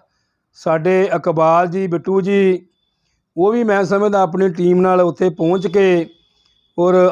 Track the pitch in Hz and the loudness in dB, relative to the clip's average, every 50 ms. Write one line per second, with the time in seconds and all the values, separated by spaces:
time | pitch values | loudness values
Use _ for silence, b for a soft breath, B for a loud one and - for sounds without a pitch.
0 | _ _ _ _ _ _ _ _ _ _ _ - - 175 160 160 156 185 190 185 | _ _ _ _ _ _ _ _ _ _ _ -8 -4 -2 -2 0 0 0 0 0
1 | 190 190 175 165 - 185 165 160 160 160 165 170 180 180 165 190 190 190 175 170 | 0 0 -2 -4 -2 -2 -2 0 2 2 2 2 0 0 -2 -6 -4 -4 -4 -6
2 | - 190 190 196 185 190 202 202 196 190 185 170 185 _ _ _ _ _ _ _ | -4 -2 -2 -2 0 0 0 2 2 2 0 -2 -6 _ _ _ _ _ _ _
3 | _ _ _ _ _ _ - 160 175 202 226 240 240 220 202 196 196 160 196 196 | _ _ _ _ _ _ -4 -2 0 0 0 0 0 0 0 0 0 0 -2 -2
4 | 208 208 202 196 190 175 165 185 190 190 165 180 175 180 180 180 180 185 185 180 | 0 0 0 0 0 0 -2 -2 -2 -2 -2 0 0 2 2 2 2 2 2 2
5 | 180 170 160 - 185 185 156 - 165 165 180 190 175 202 165 202 196 190 180 175 | 0 0 -2 -2 -2 -4 -2 -2 -2 -2 -2 -2 -2 -2 0 2 2 2 2 0
6 | 165 - - _ _ _ _ _ _ _ _ _ _ _ - - 175 180 180 185 | -2 -4 -10 _ _ _ _ _ _ _ _ _ _ _ -6 -2 0 2 2 4
7 | 180 180 | 4 4